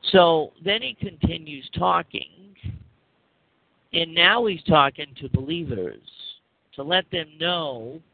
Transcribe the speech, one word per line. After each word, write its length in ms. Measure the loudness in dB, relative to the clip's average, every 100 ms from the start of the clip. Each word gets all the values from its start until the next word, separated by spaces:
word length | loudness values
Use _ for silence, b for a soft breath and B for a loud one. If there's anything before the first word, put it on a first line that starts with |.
| 6
So 380 | 6 6 4 0 _
then 160 | -4 -4
he 160 | -6 -8
continues 680 | -10 0 -2 -2 -10 -16 -12 -2
talking, 760 | 0 0 -2 -10 -12 _ -20 _ -12 -12 -18 _ _ _ _ _ _ _ _ _ _
and 220 | -4 -2
now 320 | 4 4 4 2
he's 160 | -2
talking 520 | 4 6 6 0 -14 -12
to 80 | -4
believers 720 | -4 -2 -6 -4 -6 -6 -8 -20 -20 -20 -20 _ _ _
to 80 | -12
let 220 | -2 -2 -2
them 140 | -8 -8 -6
know 640 | -4 -2 -4 -8 -12 -14 _